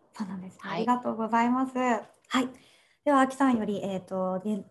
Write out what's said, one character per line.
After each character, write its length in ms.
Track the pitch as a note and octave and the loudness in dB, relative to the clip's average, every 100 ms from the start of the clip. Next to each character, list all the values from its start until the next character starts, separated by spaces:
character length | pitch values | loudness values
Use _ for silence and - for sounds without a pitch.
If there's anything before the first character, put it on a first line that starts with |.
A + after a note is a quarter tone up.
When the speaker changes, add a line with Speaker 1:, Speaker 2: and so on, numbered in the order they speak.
| _ | _
Speaker 1:
そ 120 | - | -10
う 40 | F#3+ | -10
な 60 | |
ん 60 | F#3+ | -10
で 100 | F#3 | -14
す 40 | |
ね。 60 | - | -14
Speaker 2:
は 100 | G3 | -8
い。 20 | A3+ | -2
Speaker 1:
あ 20 | |
り 60 | A#3 | 0
が 120 | B3 | 0
と 140 | A#3+ | -2
う 40 | A3 | -4
ご 120 | A3 | 0
ざ 160 | A#3 | 2
い 60 | A#3+ | 2
ま 160 | B3+ C4 | 2 0
す。 60 | B3+ | 0
は 640 | B3+ A3 - _ _ C4 | 0 0 -4 _ _ -2
い。 80 | B3+ - _ _ _ _ | -2 -8 _ _ _ _
で 80 | D4 | 2
は、 80 | C#4 | 4
ア 80 | C4 | 4
キ 80 | - | 4
さ 100 | C4+ | 2
ん 100 | A#3 | 4
よ 80 | |
り、 160 | G#3 G3 | 0 -2
え 160 | G3 F#3+ | -2 -4
ー 60 | |
と、 380 | F#3 F#3+ F#3 F#3 | -4 -4 -2 -2
現-、 220 | G#3+ G#3 F#3+ | -2 -4 -6